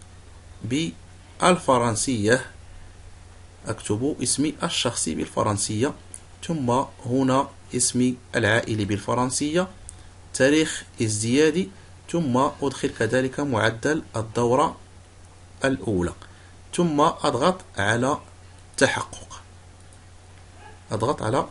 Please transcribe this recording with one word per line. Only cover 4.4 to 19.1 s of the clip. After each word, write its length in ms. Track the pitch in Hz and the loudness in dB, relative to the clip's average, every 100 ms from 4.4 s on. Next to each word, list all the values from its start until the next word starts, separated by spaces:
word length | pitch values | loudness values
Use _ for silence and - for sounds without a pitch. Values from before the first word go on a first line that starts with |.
| 156 - | -2 -2
الشخصي 520 | 170 - 120 - - 78 | -4 -2 -2 -2 -4 -4
بالفرنسية، 800 | - - 110 104 - 107 139 - - - - - - | -4 -2 0 0 -2 0 -2 -2 -14 -20 -20 -12 -6
ثم 360 | 165 123 123 - - 117 | -2 0 0 -2 -8 -2
هنا 440 | 131 131 131 135 - - 123 | 2 4 2 0 -6 -6 -2
اسمي 420 | - 123 127 123 - 123 | 0 2 0 0 -4 0
العائلي 500 | 104 117 - 110 101 | 2 2 2 -2 0
بالفرنسية، 840 | 101 - 117 131 - 147 165 185 - - - - - - | -2 -2 -2 0 -2 0 0 -2 -6 -18 -18 -18 -20 -8
تاريخ 500 | - 131 156 156 - - - | 2 4 4 2 -2 -10 -4
ازديادي، 680 | 113 107 113 131 156 160 190 - - - - | -2 -2 2 4 4 2 -2 -6 -20 -20 -4
ثم 260 | 175 151 120 147 - | -2 2 2 2 0
أدخل 280 | 139 127 135 | -4 -2 -4
كذلك 500 | - 113 127 131 135 | -2 0 2 0 -2
معدل 640 | 147 113 110 113 139 156 - 113 | 0 2 2 2 0 -2 -2 -6
الدورة 640 | 110 - 120 127 165 - - - - - - - - - 135 | -4 0 2 4 2 -2 -18 -20 -20 -20 -20 -20 -20 -2 0
الأولى، 480 | 131 - 95 87 82 - - - - - - | 0 -2 0 -2 -4 -16 -20 -20 -20 -8 0
ثم 260 | 175 147 | 2 4
أضغط 600 | 160 156 151 120 160 185 - - | 2 2 0 2 2 0 -6 -2
على 400 | 101 117 131 151 - - - - - - | 0 2 0 -2 -6 -20 -20 -20 -8 2
تحقق، 640 | - - - | 2 2 -6